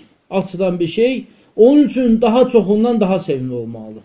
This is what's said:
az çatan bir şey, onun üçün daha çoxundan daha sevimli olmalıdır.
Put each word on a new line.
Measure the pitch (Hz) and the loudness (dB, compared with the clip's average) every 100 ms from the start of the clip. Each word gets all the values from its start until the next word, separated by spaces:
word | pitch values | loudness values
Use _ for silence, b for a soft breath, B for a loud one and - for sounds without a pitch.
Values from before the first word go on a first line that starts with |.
| _ _ - | _ _ -8
az | 190 185 | -6 -6
çatan | 175 185 175 | -4 -4 -2
bir | 165 | -4
şey, | 214 240 247 - B B - | 0 0 0 -8 B B 2
onun | 226 294 | 4 6
üçün | 269 254 247 226 | 2 0 0 2
daha | 233 240 254 | 2 2 2
çoxundan | 240 185 208 233 233 | 2 2 0 0 0
daha | 190 190 | 0 -2
sevimli | 185 135 127 | -4 -6 -6
olmalıdır. | 123 113 113 110 107 | -8 -10 -12 -16 -18